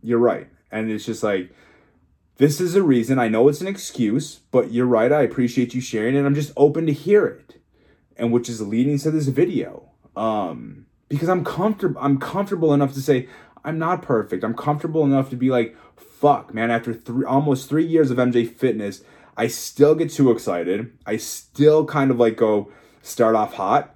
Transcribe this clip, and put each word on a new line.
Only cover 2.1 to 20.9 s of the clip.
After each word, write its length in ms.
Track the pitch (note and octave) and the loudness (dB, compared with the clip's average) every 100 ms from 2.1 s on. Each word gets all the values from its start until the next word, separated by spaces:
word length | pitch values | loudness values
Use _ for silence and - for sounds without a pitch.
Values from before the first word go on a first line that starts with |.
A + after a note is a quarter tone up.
| _ _ _ | _ _ _
this 220 | C#3+ D3 | 0 2
is 140 | F3+ | 0
a 80 | F#3 | 2
reason. 380 | F3+ B2 A2+ C3 | 2 2 2 0
I 80 | A#2 | 0
know 200 | A2 C3 | 4 4
it's 120 | C#3+ | 2
an 60 | F#3 | -8
excuse, 720 | G3 - - A2 A#2+ D3 - _ | -8 -12 -4 -2 -2 -6 -14 _
but 220 | B2+ - | -2 0
you're 160 | A#2 B2 | 0 2
right. 240 | A#2 A#2+ | 2 4
I 100 | D3 | 2
appreciate 540 | B2 - A#2+ C3 A#2+ B2+ | 0 0 -2 0 -2 -4
you 60 | |
sharing 340 | B2 A2 A2 C#3 | -6 -4 -2 0
it. 100 | C#3 | 0
I'm 80 | |
just 180 | C#3+ D3 - | -2 -4 2
open 300 | C#3+ E3 E3 | 2 4 -2
to 60 | |
hear 340 | C#3+ F3 G#3 E3+ | -2 2 2 2
it. 340 | - _ - _ _ _ _ _ - | -6 _ -20 _ _ _ _ _ -6
And 140 | A#2 | 0
which 180 | A#2+ A#2+ | 0 -2
is 120 | A2+ | -10
leading 360 | G#2 A2+ C3 C#3+ | -6 -2 0 0
to 120 | D#3 | -2
this 160 | D#3 C#3 | -2 -2
video. 640 | C3+ F3 D#3 - - - _ _ - | 0 0 -2 -6 -12 -20 _ _ -6
Um, 720 | A2 G#2+ F#2 C2 A1+ - - _ _ | -4 -2 -6 -10 -16 -18 -20 _ _
because 220 | C#3+ E3 | -4 -2
I'm 140 | F3+ | -2
comfortable, 580 | - - G#3 G#3 - - | -2 -2 -2 -2 -4 -2
I'm 160 | C#3+ C3+ | 0 0
comfortable 560 | - F3+ G3 F#3+ D#3+ | -2 -6 -4 0 2
enough 200 | C#3+ C#3 | 2 0
to 80 | C3+ | -2
say, 260 | C3+ C3+ B2+ - - - | 0 0 0 -18 -20 -16
"I'm 140 | D3+ D#3+ | -10 -6
not 240 | E3 F3+ | -4 -4
perfect." 420 | - A#2+ G#2 F2+ | -2 -2 -2 -6
I'm 120 | A2 A#2 | -6 -4
comfortable 480 | - D3 E3 D#3 | -4 -4 -2 0
enough 260 | D3 C#3 C3+ | 2 2 0
to 60 | B2+ | -2
be 160 | B2+ | 0
like, 240 | B2+ A2+ - - _ | 2 0 -6 -20 _
"Fuck, 560 | - _ C#3+ C3+ - | -20 _ 2 2 -2
man, 200 | A2 A#2 | -4 -2
after 220 | A#2 A#2+ A2+ | -2 -4 -10
three, 300 | - A#2+ C#3 | -6 -4 0
almost 440 | C3+ D3 C3+ - | 2 2 -2 0
three 160 | D3+ E3 | -2 2
years 240 | E3 C#3+ | 2 2
of 80 | B2 | 2
M 140 | B2 | 2
J 140 | A#2+ A2+ | 2 0
Fitness, 580 | - C3 G#2+ G2+ G2 _ - - - | -2 -2 -2 -6 -10 _ -20 -18 -4
I 80 | A2+ | -4
still 480 | - - - C#3+ | -4 -12 4 4
get 160 | D#3+ D#3 | 4 0
too 220 | - C3+ | 2 2
excited. 680 | A2+ - F2 E2+ G2+ A#2 | 2 0 -4 -2 -4 -6